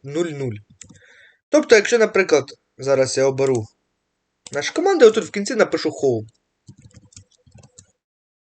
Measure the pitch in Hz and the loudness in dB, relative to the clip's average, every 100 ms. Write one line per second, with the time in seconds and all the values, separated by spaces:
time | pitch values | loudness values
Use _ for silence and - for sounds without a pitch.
0 | 139 151 175 143 127 104 _ - - - | -8 -6 -6 -6 -10 -10 _ -20 -20 -20
1 | _ _ - _ _ 302 294 220 202 240 | _ _ -20 _ _ 0 4 2 4 0
2 | 214 196 185 151 139 - _ - 131 131 | 0 0 2 0 -2 -14 _ -10 -2 0
3 | 127 135 135 131 135 120 107 _ _ _ | 0 0 -2 0 -2 -2 -6 _ _ _
4 | _ _ _ _ - 143 - 330 370 359 | _ _ _ _ -12 -8 -6 -2 0 6
5 | 220 220 - 208 202 220 180 160 160 151 | 6 6 -4 -6 -4 -2 -2 -2 -6 -2
6 | 135 113 110 _ _ _ _ - - - | -2 -2 -6 _ _ _ _ -20 -20 -20
7 | _ - _ _ _ - - _ - _ | _ -20 _ _ _ -20 -20 _ -20 _
8 | _ _ _ _ _ | _ _ _ _ _